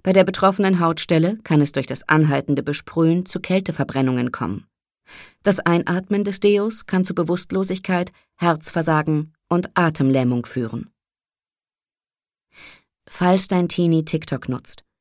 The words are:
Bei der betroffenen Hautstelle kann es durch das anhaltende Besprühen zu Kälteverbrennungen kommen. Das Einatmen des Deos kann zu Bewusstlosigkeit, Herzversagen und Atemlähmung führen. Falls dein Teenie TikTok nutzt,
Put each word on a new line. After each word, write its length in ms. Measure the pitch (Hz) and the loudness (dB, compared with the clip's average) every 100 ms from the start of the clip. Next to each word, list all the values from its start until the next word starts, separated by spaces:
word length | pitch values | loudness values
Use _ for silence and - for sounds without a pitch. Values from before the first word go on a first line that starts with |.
Bei 100 | 185 | 2
der 120 | 190 | 4
betroffenen 560 | 180 185 196 190 190 185 | 4 4 2 4 2 4
Hautstelle 580 | 165 165 - 160 170 220 | 2 0 0 2 2 -2
kann 240 | - 151 | 0 2
es 100 | 147 | 2
durch 140 | - 131 | 0 -4
das 200 | 135 - | -4 0
anhaltende 560 | 156 156 139 139 139 | 4 4 2 0 -2
Besprühen 640 | 147 147 - 165 165 175 | -2 -6 -6 0 2 2
zu 160 | 180 185 | -2 -6
Kälteverbrennungen 880 | - 185 190 160 135 135 131 127 123 | -2 -2 -2 -4 -4 0 0 0 -2
kommen. 360 | - 87 98 - _ _ _ _ - - _ | -4 -6 -8 -12 _ _ _ _ -20 -20 _
Das 160 | 202 190 | 0 0
Einatmen 640 | 170 170 - 175 185 202 | 2 0 0 -4 -2 -2
des 160 | 202 190 | -2 0
Deos 480 | 208 202 214 220 - | 2 2 0 -6 -4
kann 180 | 185 | -2
zu 100 | 185 | 0
Bewusstlosigkeit, 1000 | 175 165 175 - 190 190 185 - 180 180 - _ - | -2 -2 -2 -4 -4 -4 -4 -4 -2 -4 -10 _ -4
Herzversagen 1000 | 175 156 - 175 160 156 156 151 156 _ - | 0 0 -2 -2 0 0 2 -2 -2 _ -4
und 200 | 175 180 | -2 -2
Atemlähmung 720 | - 170 156 135 131 123 120 117 | 0 0 2 2 2 2 0 -4
führen. 420 | - 113 117 - _ _ _ _ _ _ _ _ _ _ _ _ _ _ _ _ _ - - _ _ _ | -6 -6 -6 -12 _ _ _ _ _ _ _ _ _ _ _ _ _ _ _ _ _ -20 -20 _ _ _
Falls 400 | - 180 190 190 | -2 2 2 2
dein 200 | 185 175 | 0 0
Teenie 360 | - 170 160 | 0 2 2
TikTok 440 | 156 156 - 131 - | 2 -4 -4 -6 -4
nutzt, 360 | 127 - - - _ | -8 -8 -20 -20 _